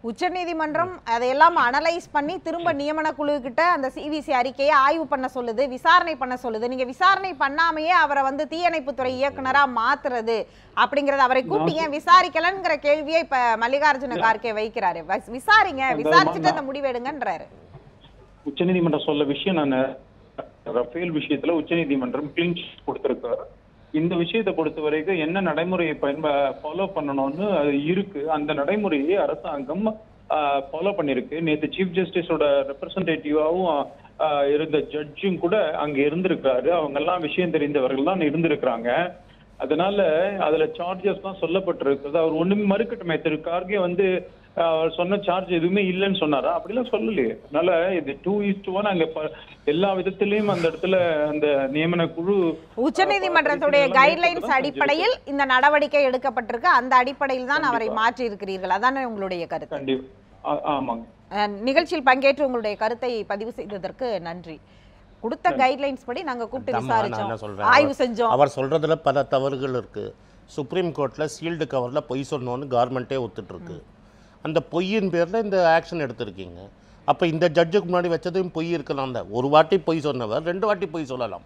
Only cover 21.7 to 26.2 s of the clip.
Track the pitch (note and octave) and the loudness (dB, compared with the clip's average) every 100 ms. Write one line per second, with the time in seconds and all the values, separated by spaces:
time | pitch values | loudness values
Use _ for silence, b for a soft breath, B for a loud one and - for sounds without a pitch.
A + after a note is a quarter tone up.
21.7 | E3+ D3 C3+ B2 B2+ D3 - F3 E3+ - | -2 0 -2 -2 -4 -6 -2 -2 -2 -8
22.7 | - - C#3+ - - A#2+ A2 - - _ | -10 -8 -4 -4 -4 -4 -6 -8 -20 _
23.7 | - - D#3 E3 F3+ E3 A3+ F#3+ D#3+ D#3 | -20 -6 -2 0 0 0 0 -2 -2 -4
24.7 | D#3 D3+ D#3 D#3+ F#3 D#3 F#3+ F3+ D3+ F3 | -2 -2 -2 -2 -2 -2 -2 -2 -2 -2
25.7 | F#3 E3 C3+ C#3+ D3 | 0 -2 -2 -4 -2